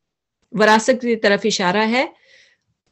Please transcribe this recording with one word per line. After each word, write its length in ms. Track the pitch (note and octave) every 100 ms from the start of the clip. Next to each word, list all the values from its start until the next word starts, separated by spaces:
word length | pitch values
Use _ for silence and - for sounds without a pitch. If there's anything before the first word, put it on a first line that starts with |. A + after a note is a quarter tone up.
| _ _ _ _ _ G3+
विरासत 400 | G#3+ A3 A#3+ B3+
की 200 | A#3+ A3
तरफ 300 | G#3 G3+ A3
इशारा 360 | G3 F3+ G3+
है। 320 | A3 B3 D#4+ _ _ _ _ _ _ _ _